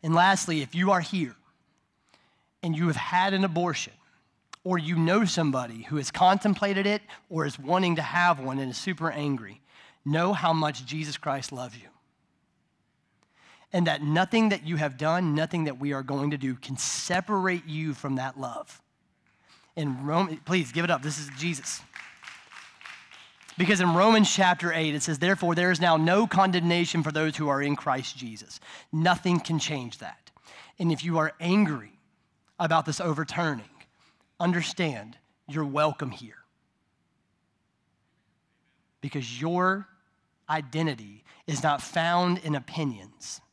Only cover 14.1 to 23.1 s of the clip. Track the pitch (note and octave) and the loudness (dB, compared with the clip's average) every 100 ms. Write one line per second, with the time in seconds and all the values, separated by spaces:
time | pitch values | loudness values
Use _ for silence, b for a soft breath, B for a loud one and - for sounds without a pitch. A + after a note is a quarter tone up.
14.1 | D#3 F#3 A3+ A3 G3 D#3 E3 D3+ B2+ D#3 | 2 4 4 4 2 -2 -2 -2 -2 0
15.1 | E3+ F3+ D3 D#3 F3 D#3 B2+ C#3+ C#3 C3 | 2 2 2 0 -2 -4 -4 -4 -4 -4
16.1 | C#3 C#3+ D3 C3+ B2+ - C3+ - - - | -2 -2 -2 -4 -6 -8 -6 -4 -4 -2
17.1 | F3+ F#3 G#3 F#3 F3 E3 D3+ D#3 C#3 C#3+ | -2 0 0 0 -2 -4 -6 -4 -4 -4
18.1 | C3 C3+ C3 B2+ A#2 - - _ _ _ | -4 -4 -8 -10 -10 -14 -20 _ _ _
19.1 | _ _ b b b b - D3 B2+ C#3 | _ _ b b b b -6 -4 -4 -2
20.1 | D#3+ F#3+ D#3 - F#3 C3 C3 E3+ D#3 C#3+ | 0 0 -4 -2 0 0 -2 0 0 0
21.1 | D3 C#3+ C3+ E3 D3 - - - - - | -6 -10 -6 -4 -4 -6 -12 -12 -20 -20
22.1 | - - - - - - - - - - | -20 -20 -20 -20 -20 -20 -20 -20 -20 -20